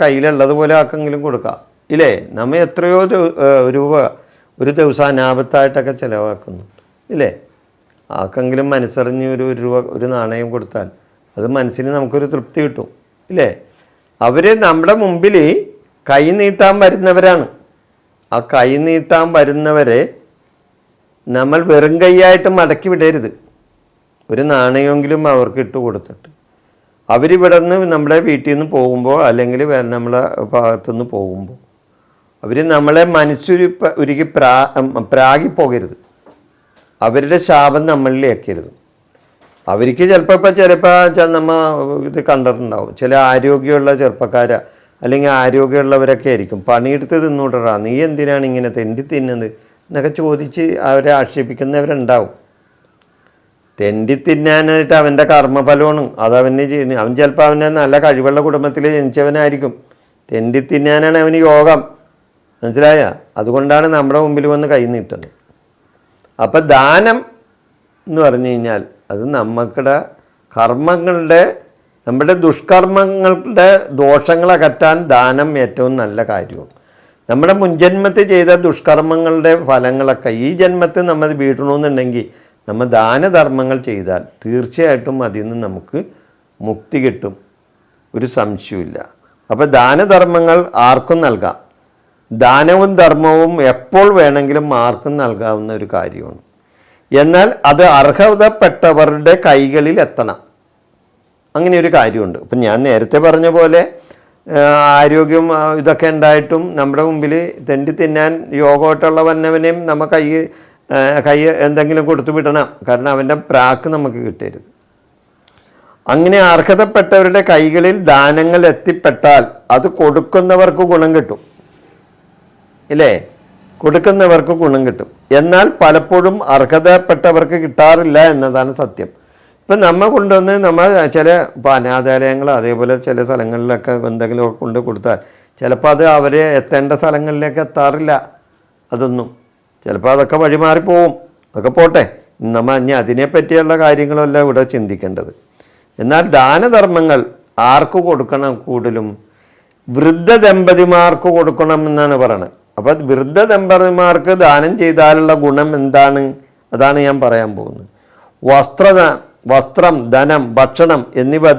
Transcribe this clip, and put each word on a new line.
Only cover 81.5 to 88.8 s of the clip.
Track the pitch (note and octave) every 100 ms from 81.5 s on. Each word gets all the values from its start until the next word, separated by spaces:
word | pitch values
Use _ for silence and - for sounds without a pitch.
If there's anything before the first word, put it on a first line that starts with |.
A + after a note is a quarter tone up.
| C3 C#3 C#3+ D3 C3 B2+ A#2+ G#2+ _ _ _ -
നമ്മൾ | G#2+ B2
ദാനധർമ്മങ്ങൾ | A#2 A2 C3+ F#3+ E3+ C#3 C3 C3 C3 B2+
ചെയ്താൽ | G2+ F#2 F2+ - _
തീർച്ചയായിട്ടും | A2 B2 A#2 - E3 B2+ B2 C3 A#2
അതിൽ | G#2+
നിന്ന് | G#2+ A#2 G#2
നമുക്ക് | F#2 - D3+ - _ _ _ _ - A2
മുക്തി | A2 - C#3+
കിട്ടും, | B2+ - G2 F#2+ _ _ _ _ _ _ _
ഒരു | A2+ B2
സംശയവുമില്ല. | B2+ G#2 G2+ - G2